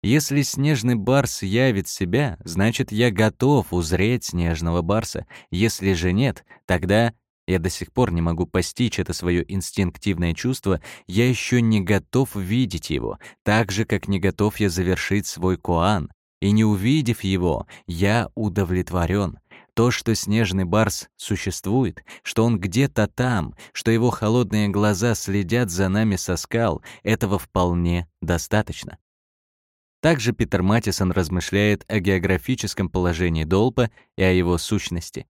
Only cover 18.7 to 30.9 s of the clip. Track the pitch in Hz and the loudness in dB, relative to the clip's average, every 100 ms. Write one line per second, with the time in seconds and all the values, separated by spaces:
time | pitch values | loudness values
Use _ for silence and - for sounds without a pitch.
18.7 | 90 87 90 82 98 92 - _ - _ | -2 -2 -2 0 0 -2 -6 _ -20 _
19.7 | - 120 - - 110 - 107 107 92 90 | 0 0 0 -2 -2 0 0 0 0 0
20.7 | 104 110 - - _ - 101 - - 95 | 2 2 -2 -12 _ -6 -6 -4 -8 -2
21.7 | 120 117 80 - - - - 117 110 92 | 0 0 -4 -20 -16 -6 0 2 0 -2
22.7 | 98 139 - 104 - 127 113 78 - - | 0 0 0 -2 0 -2 0 -4 -10 -18
23.7 | - - 113 120 - 107 120 113 107 104 | -6 0 2 2 0 0 2 2 0 0
24.7 | 98 107 95 117 110 - 98 90 117 117 | 2 2 2 0 -2 -2 -2 0 0 0
25.7 | 85 95 98 110 95 - 87 - 113 117 | 0 0 2 2 0 -2 -6 -2 -2 0
26.7 | 73 - - - 110 104 98 - 95 90 | -2 -8 -8 -2 0 0 -2 -2 0 2
27.7 | 87 85 87 85 _ 82 87 - 107 - | 2 2 0 -4 _ -2 -2 0 -2 -2
28.7 | - - - _ _ _ _ _ _ _ | -8 -12 -18 _ _ _ _ _ _ _
29.7 | _ _ _ 143 123 110 110 110 95 92 | _ _ _ 0 2 0 -2 0 2 2
30.7 | 110 107 | 2 0